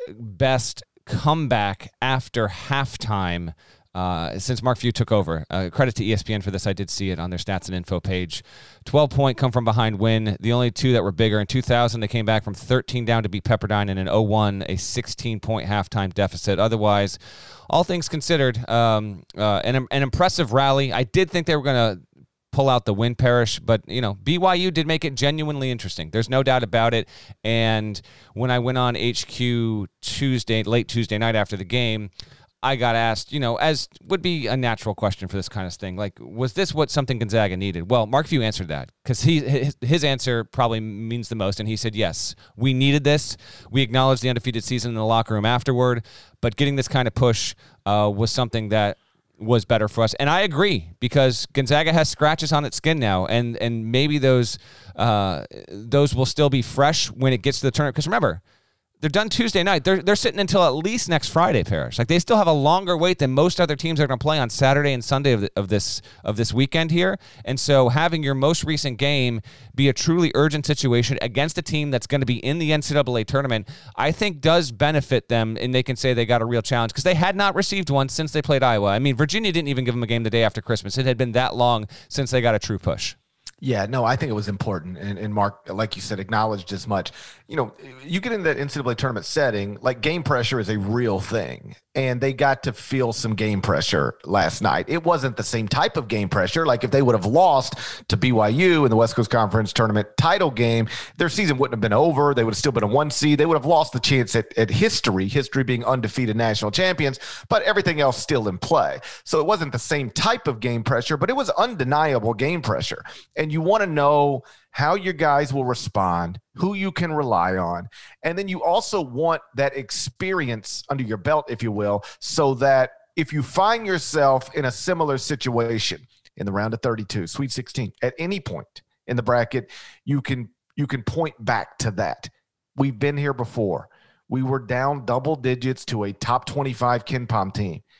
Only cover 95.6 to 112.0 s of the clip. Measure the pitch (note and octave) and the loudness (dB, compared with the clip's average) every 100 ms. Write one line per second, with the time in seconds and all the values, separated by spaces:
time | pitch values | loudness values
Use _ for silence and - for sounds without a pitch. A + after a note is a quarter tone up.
95.6 | G#2+ - D3+ D#3+ A2 G#2+ G2 G2+ F#2 E3 | -2 0 0 0 -2 -2 0 0 0 2
96.6 | D#3+ A#2 A#2+ C#3 B2+ A2 F#2+ D3 F#3 C3+ | 2 0 2 2 4 2 4 4 6 4
97.6 | - - - - - A2 B2+ A#2 G#2+ C3 | 0 -6 -12 -12 -4 0 2 4 4 4
98.6 | F#3 D#3+ C3+ A2 A2+ - G#2+ A#2+ G#2 A2 | 4 4 4 4 4 2 0 2 2 0
99.6 | G#2 - A2+ G#2+ G2+ - D#3+ G3 E3 A#2 | 0 0 2 2 0 0 2 2 0 0
100.6 | A#2 A#2 A2+ - - - F3 - F3+ C3 | 0 2 -2 -6 -8 -2 -2 0 0 2
101.6 | C3+ A2+ A2 G#2+ E3 C#3+ C#3+ B2+ A2+ G#2 | 0 0 2 4 4 4 2 4 2 0
102.6 | D3 A#2 G#2 C3+ D3+ - D3+ C#3+ E3 D#3 | 0 2 2 2 0 0 2 4 4 2
103.6 | C#3 D#3+ D#3+ B2 - C3+ A2+ A#2 - - | 4 2 2 -2 2 2 2 0 0 0
104.6 | A2+ A2 G#3+ - - F#2+ G2 C#3 B2+ C3+ | 2 4 2 2 0 0 0 0 -2 -2
105.6 | B2+ A#2+ A#2 C3 G#2+ - A#2 A2 A#2 G#2+ | 0 0 0 0 -2 -2 -2 0 0 0
106.6 | G#2+ G2+ F#3 D3+ C#3 B2+ - - - G#3+ | -2 0 0 0 -2 -2 -10 -12 0 0
107.6 | G#3 G#3 F#3 D3+ C3+ - - C#3 G#2 F2+ | 2 2 2 2 2 2 0 0 0 -4
108.6 | - D#3+ D#2 C2+ - - - D#3 D#3+ G3+ | 2 2 2 -2 -10 -16 -2 0 2 0
109.6 | D3 A#2+ - D3 A#2+ - G#3+ B3 D3+ A2+ | -2 -6 -2 -4 -4 -2 0 0 -2 -4
110.6 | B2 A#2+ A2+ B2 - D3 F#3 C4+ A#3 - | -2 -2 0 0 0 -2 0 -2 -2 0
111.6 | A#3+ F#3+ B2+ D3 | 0 0 0 2